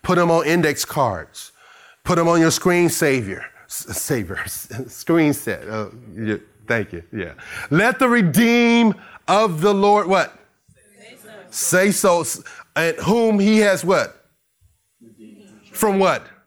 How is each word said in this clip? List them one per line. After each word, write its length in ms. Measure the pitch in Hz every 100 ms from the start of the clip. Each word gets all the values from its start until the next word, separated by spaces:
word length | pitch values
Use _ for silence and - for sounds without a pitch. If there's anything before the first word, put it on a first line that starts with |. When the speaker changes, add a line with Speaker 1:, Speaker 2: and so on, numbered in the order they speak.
Speaker 1:
Put 160 | - 175
'em 120 | 170
on 160 | 165 147
index 380 | 170 156 143
cards. 640 | - 156 123 90 78 - - _ _ - - _
Put 160 | - 175
'em 100 | 170
on 100 | 170
your 100 | 165
screen 400 | - 185 175 175
savior. 560 | - 156 135 101 87 - - _
S-, 300 | - - 101
savior. 420 | - 131 90 90
<laughs> 20 | -
Screen 880 | - - 110 131 - - 165 151
set. 340 | 139 - 85 90
Uh, 200 | 110 101 113 117
yeah, 220 | 90 107 104 - _ -
thank 240 | 117 101
you. 100 | 85 -
Yeah. 200 | 107 85 - - - -
"Let 280 | 151 226 247
the 100 | 262
redeemed 840 | 240 180 147 233 240 233 233 226 - - - -
of 360 | 196 220 156
the 100 | 196
Lord," 340 | 202 202 208 175
what? 300 | 190 147 - _ _ _ _ _ _
Speaker 2:
Say 180 | - -
so. 140 | - - -
Speaker 1:
Say 400 | - - 180 202
so. 280 | 185 202 170
S-, 220 | 160 - - - - 143
"And 200 | 165 -
whom 400 | 151 233 226 208
he 200 | 196 220
has" 240 | 208 185
what? 420 | 170 175 110 - _ _ _ _ _ _ _ _
Speaker 2:
Redeemed. 680 | 117 _ 220 - - - _
Speaker 1:
From 260 | - 214 196
what? 280 | 190 131 - -